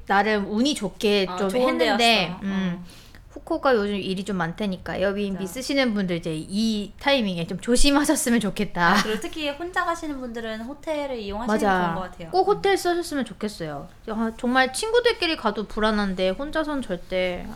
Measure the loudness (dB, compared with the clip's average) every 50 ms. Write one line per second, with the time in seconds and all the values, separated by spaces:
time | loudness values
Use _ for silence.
0 | -4 2 4 4 4 4 2 2 0 0 0 2 2 2 0 -2 -4 -6 -6 0
1 | 0 2 4 4 2 0 0 -2 0 0 2 2 2 2 4 4 2 4 4 4
2 | 6 6 6 4 2 0 -4 -6 -6 -4 -2 -2 -2 -2 -4 -6 -10 -14 -18 -20
3 | -20 -20 -20 -20 -20 -18 -18 -18 -6 -4 -4 0 4 4 4 4 2 0 -2 -4
4 | -2 -4 -4 -4 -4 -4 -2 -2 -2 -2 -2 -4 -4 -4 -4 -6 -6 -8 -4 0
5 | 0 0 0 0 -2 -4 -4 -4 -6 -6 -6 -8 -4 -2 0 2 2 2 2 0
6 | 0 0 -2 -2 -2 -4 -6 -6 -6 -4 -2 0 0 0 0 -2 -4 -8 -12 -4
7 | 0 2 2 2 2 0 -2 -4 -4 -6 -6 -6 0 2 8 8 8 8 8 6
8 | 4 4 2 2 2 2 0 2 0 0 -2 -2 -4 -4 0 4 4 6 6 4
9 | 2 0 -4 -4 -6 -8 -8 -6 -4 -4 -4 -6 -8 -4 -2 -2 0 0 -2 -4
10 | -4 -8 -8 -8 -8 -8 -8 -8 -8 -6 -8 -8 -8 -10 -12 -12 -6 -6 -4 -4
11 | -4 -4 -6 -6 -6 -6 -6 -6 -2 0 0 2 2 2 2 2 2 0 -2 -4
12 | -6 -10 -10 -14 -12 -2 0 2 4 4 2 2 2 2 2 2 2 0 0 0
13 | -2 -4 -4 -4 -4 -4 -6 -8 -8 -8 -6 -6 -8 -8 -8 -10 -10 -12 -18 -16
14 | -10 -6 -4 -2 -2 -2 -2 -2 -2 2 4 4 4 2 0 -4 -2 2 2 4
15 | 4 4 0 2 0 -2 -2 0 0 -2 -2 -2 -6 -6 -2 0 0 2 2 2
16 | 0 -2 0 0 0 0 0 -2 -6 -4 -2 -2 -2 -2 -2 -4 -4 -4 -6 -6
17 | -6 -4 -2 -2 0 0 -2 -4 -8 -10 -10